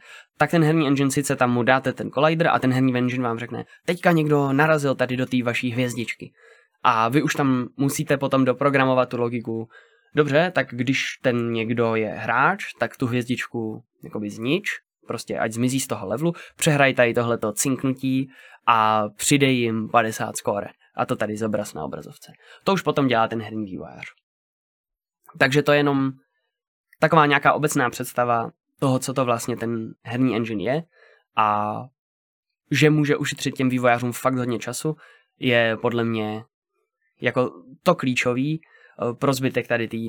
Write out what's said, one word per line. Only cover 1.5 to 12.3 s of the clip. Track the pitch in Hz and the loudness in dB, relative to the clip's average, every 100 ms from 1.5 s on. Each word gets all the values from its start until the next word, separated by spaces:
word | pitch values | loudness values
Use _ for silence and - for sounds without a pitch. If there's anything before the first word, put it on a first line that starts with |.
mu | 123 | 2
dáte | 120 131 131 | 4 2 0
ten | 123 127 | -4 -4
collider | - 156 165 165 | 0 2 2 2
a | - | 2
ten | 131 | 2
herní | 127 131 123 | 2 2 2
engine | 123 123 | 0 -2
vám | 123 113 | -4 -4
řekne: | 117 117 117 - - | -8 -10 -12 -8 -6
„Teďka | 180 180 | 0 2
někdo | 165 151 147 139 | 4 4 2 2
narazil | 135 156 156 143 131 | 2 2 2 0 0
tady | 123 127 | -2 -2
do | 127 | -2
té | 127 | 0
vaší | 120 117 127 | 0 -2 -2
hvězdičky.“ | 120 123 120 110 - - _ - - _ _ | -2 -2 -4 -8 -10 -16 _ -20 -20 _ _
A | - 117 113 | 0 2 2
vy | 139 | 2
už | 131 | 0
tam | - 139 127 120 - | 0 2 2 -2 -2
musíte | 139 139 151 143 | -2 -2 -2 -2
potom | 135 135 127 | 2 2 2
doprogramovat | 127 143 139 131 127 123 | 2 2 4 4 2 0
tu | 123 | -2
logiku: | 120 120 113 113 113 - _ _ _ 143 | -4 -4 -6 -8 -10 -16 _ _ _ 0
„Dobře, | 147 143 180 139 | 2 2 2 0
tak | 135 | -4
když | 120 127 131 - - | -2 -2 -2 -4 -4
ten | 135 120 117 | 0 0 0
někdo | 117 110 120 117 113 | -2 -2 0 0 0
je | 107 | -2
hráč, | 90 113 | -4 -2